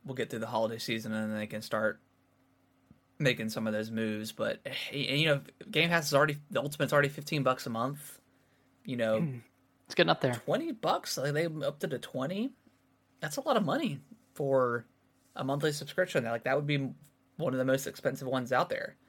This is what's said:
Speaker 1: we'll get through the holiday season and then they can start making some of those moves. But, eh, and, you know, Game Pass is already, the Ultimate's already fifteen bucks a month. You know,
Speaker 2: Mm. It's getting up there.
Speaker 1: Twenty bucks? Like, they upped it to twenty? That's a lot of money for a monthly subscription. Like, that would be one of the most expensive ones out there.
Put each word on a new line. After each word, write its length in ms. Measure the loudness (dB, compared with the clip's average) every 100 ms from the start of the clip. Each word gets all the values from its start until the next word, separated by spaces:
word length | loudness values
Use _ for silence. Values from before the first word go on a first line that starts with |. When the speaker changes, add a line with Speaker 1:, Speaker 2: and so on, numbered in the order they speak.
| -8
Speaker 1:
we'll 100 | -6
get 140 | -4
through 100 | -4
the 80 | -2
holiday 300 | 0 0 -2
season 360 | -4 -4 -2
and 180 | -2 -2
then 60 | -4
they 80 | -4
can 140 | -6
start 380 | -4 0 0 -2 _ _ _ _ _ _ _ _ _ -20 _ -2
making 300 | 0 0 -2
some 180 | -4 -2
of 60 |
those 160 | -2 -2
moves. 440 | -2 -2 -4 -6
But, 260 | -6 -4 -4 -8
eh, 60 | -8 -6 -4 -2
and, 100 | 2
you 80 | 4
know, 140 | 2 -2 -16 -4
Game 180 | 0 2
Pass 180 | 2 4
is 60 |
already, 240 | 4 4 2 -4
the 100 | -2
Ultimate's 300 | -2 0 2
already 180 | 4 4
fifteen 340 | 0 -4 0
bucks 220 | 2 2 -2
a 40 |
month. 500 | -2 -2 -4 -12 -20 _ _ _ _ _ _
You 140 | -6 0
know, 240 | 2 2
Speaker 2:
Mm. 200 | 0 -4 -12 _ _ _ -2
It's 80 | 4
getting 140 | 4
up 100 | 4
there. 140 | 2 0 0
Speaker 1:
Twenty 260 | 0 0
bucks? 440 | -2 0 0 -2 -4
Like, 160 | 0
they 120 | 0 0
upped 380 | -2 -4 -4
it 60 | -4
to 80 | -6
twenty? 520 | -6 -6 -4 -2 -4 -6 _ _ _ _ _ _
That's 160 | -8 -4
a 40 |
lot 140 | 2 2
of 80 |
money 360 | 2 2 0 -4 -10 -20 _
for 520 | -4 2 4 4 0 -6 _ _ _ _ -6
a 80 |
monthly 280 | -2 0 0
subscription. 520 | -2 -4 0 0 2 0
Like, 180 | 0 0
that 100 | 0
would 100 | 2
be 220 | 0 0 -6 -18 _ _ -4
one 160 | -2
of 60 | 2
the 60 | 4
most 200 | 2 0
expensive 400 | -4 -2 -2 -2
ones 240 | -2 2
out 180 | 2 2
there. 260 | -2 -6 -12